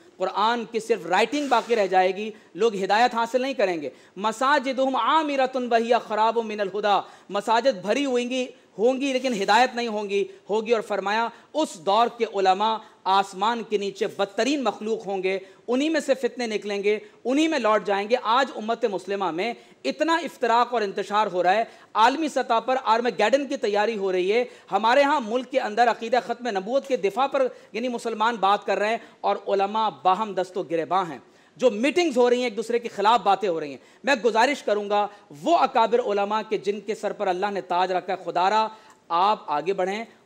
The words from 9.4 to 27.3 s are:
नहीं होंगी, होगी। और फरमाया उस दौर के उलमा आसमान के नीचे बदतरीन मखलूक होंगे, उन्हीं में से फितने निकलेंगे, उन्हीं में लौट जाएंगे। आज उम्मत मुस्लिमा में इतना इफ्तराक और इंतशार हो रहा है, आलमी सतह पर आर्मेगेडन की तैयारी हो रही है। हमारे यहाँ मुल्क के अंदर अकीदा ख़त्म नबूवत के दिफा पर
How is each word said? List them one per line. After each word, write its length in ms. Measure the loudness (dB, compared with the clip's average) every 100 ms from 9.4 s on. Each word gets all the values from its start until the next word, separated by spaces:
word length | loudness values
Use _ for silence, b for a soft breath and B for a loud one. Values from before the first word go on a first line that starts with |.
| 2 4 4 0
नहीं 120 | -4
होंगी, 420 | -4 -2 -2 -2 B B
होगी। 220 | -4 0
और 100 | -2
फरमाया 500 | 0 -4 -2 -2 -2 -6 B -4
उस 220 | -4 -2
दौर 320 | 2 4 2
के 160 | 0 -4
उलमा 560 | 0 2 2 2 -2 B B 0
आसमान 560 | 2 2 0 -2 -2
के 140 | -2 -4
नीचे 300 | -4 -4 -4
बदतरीन 560 | -2 -4 -2 0 0
मखलूक 400 | -2 -4 -4 -6
होंगे, 380 | -4 -4 -2 -4 -6 B B
उन्हीं 220 | 0 0
में 100 | 0
से 140 | 0
फितने 340 | 0 -2 -4 -6
निकलेंगे, 540 | -4 -4 -2 0 -2 -4 B -2
उन्हीं 220 | 2 2
में 100 | 2
लौट 240 | 2 2
जाएंगे। 320 | 2 -2 0 0
आज 360 | 2 2 2
उम्मत 340 | -2 -4 -2 -2
मुस्लिमा 460 | -4 -4 -4 -2
में 240 | -2 -4 -6 B B -6
इतना 320 | -2 0 0
इफ्तराक 540 | -2 -4 2 2 2
और 100 | 0
इंतशार 440 | -2 -4 -2 0 0
हो 140 | 2
रहा 120 | 2
है, 140 | 2 0 B B 2
आलमी 340 | 4 4 -2
सतह 300 | -2 0 0
पर 180 | 0 0
आर्मेगेडन 680 | 2 2 2 0 2 2 0
की 120 | -4
तैयारी 380 | 0 0 0 0
हो 160 | -2
रही 180 | 0 0
है। 180 | 0 -2 B B
हमारे 320 | 0 4 4
यहाँ 200 | 4 2
मुल्क 280 | 0 -4 -2
के 100 | -2
अंदर 280 | 0 2 2
अकीदा 320 | 2 0 -2
ख़त्म 280 | -2 -6 -4
नबूवत 380 | -4 -2 -2 0
के 100 | -2
दिफा 300 | 0 0
पर 220 | 0